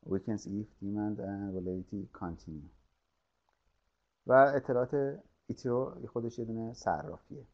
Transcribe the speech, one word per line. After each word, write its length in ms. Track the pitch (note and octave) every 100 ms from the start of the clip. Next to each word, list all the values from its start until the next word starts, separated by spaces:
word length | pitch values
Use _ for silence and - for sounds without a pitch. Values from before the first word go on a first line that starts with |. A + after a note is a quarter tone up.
| -
ویکنز 420 | F#2+ G#2+ G#2+ -
ایف 200 | G2+ G#2+ -
دیمند 420 | G2+ G#2 G#2 G#2
اند 340 | F#2+ G2 G2+ F#2
ولتیلیتی 540 | F2+ F#2 F2+ G#2 F#2
کانتینیو 560 | - F2 E2 - D2+ D#2 - _ _ _ _ _ _ _ _ _ _ _ _ _ _ -
و 60 |
اطلاعات 840 | B2+ C#3 C#3 B2 B2 B2 C#3+ C#3 D3+ - _ _
ایترو 600 | C3 B2+ A#2+ C3 - A#2
خودش 320 | - A#2 A2+
یه 60 | A2+
دونه 280 | A2+ A2+
صرافیه. 760 | A#2+ - D#2+ D#3 F#2 _ C#2+ -